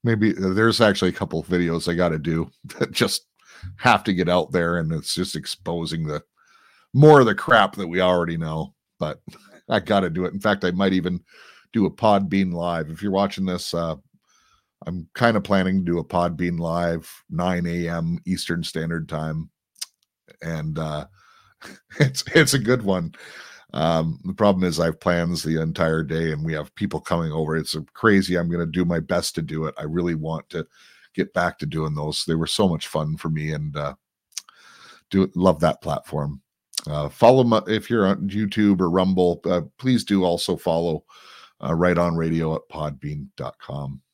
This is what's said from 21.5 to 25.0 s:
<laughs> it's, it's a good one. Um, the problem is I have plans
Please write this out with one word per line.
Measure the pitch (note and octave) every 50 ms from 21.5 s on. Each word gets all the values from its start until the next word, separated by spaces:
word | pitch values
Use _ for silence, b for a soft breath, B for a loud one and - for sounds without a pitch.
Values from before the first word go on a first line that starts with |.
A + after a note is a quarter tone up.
| B B
<laughs> | B B B B B _ - -
it's, | D3 C3+ C3 - - - -
it's | E3 D3+ C3+ -
a | C3+
good | G#2 A2 B2+ A#2+ G2+
one. | G2 F#2+ F#2 E2+ E2 - B B B B B B B B B B B -
Um, | - D#2 E2 E2 D#2+ E2 E2 D#2+ - -
the | F2+ G2
problem | - G#2+ G2+ G2+ F#2 F#2
is | F2+ E2 E2
I | E2+
have | E2 D#2
plans | -